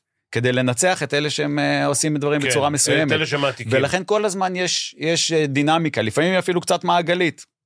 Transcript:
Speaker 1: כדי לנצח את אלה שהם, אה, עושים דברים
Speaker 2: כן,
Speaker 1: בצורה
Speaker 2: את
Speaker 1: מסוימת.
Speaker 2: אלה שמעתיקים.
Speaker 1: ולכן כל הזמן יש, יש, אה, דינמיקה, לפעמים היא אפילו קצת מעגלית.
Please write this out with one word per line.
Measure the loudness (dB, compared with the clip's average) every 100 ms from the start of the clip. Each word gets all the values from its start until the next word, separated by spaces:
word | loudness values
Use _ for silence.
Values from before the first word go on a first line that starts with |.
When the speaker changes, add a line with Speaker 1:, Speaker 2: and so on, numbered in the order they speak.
| _ _ _
Speaker 1:
כדי | -2 0
לנצח | 2 0 2 0 0
את | -2
אלה | -2 -2
שהם, | -2 -2 -2
אה, | 0 0 0
עושים | 0 0 0
דברים | 0 0
Speaker 2:
כן, | 0
Speaker 1:
בצורה | 0 0
Speaker 2:
את |
Speaker 1:
מסוימת. | 0 2 2 2
Speaker 2:
אלה | 0 0
שמעתיקים. | -2 -2 -4 -2 0
Speaker 1:
ולכן | 2 -2 0
כל | 0 0
הזמן | -2 -2 -2
יש, | -2 -2 -6 -6
יש, | -2 0 0
אה, | 0 2
דינמיקה, | 2 2 2 0 -2
לפעמים | 0 0 2
היא | 2
אפילו | 0 -2
קצת | 0 0
מעגלית. | 2 0 2 0 0 -2 -12 _